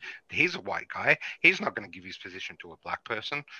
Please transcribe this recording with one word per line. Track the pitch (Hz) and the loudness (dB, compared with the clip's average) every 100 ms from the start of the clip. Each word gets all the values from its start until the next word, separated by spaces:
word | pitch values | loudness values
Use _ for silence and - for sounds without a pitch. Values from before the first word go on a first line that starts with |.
| - - - | -14 -14 -6
He's | - 170 | 2 2
a | 175 | 2
white | 95 - - | -4 -4 -4
guy. | - 113 156 - - | 0 4 4 2 6
He's | 165 185 | 6 8
not | 208 | 2
gonna | - 101 | -2 -8
give | 95 | -12
his | 90 90 | -12 -12
position | 98 92 - 90 | -10 -8 -10 -10
to | 87 | -14
a | 82 | -12
black | 87 85 | -6 -6
person. | - 110 - 147 - - | -4 -4 -2 -6 -6 -16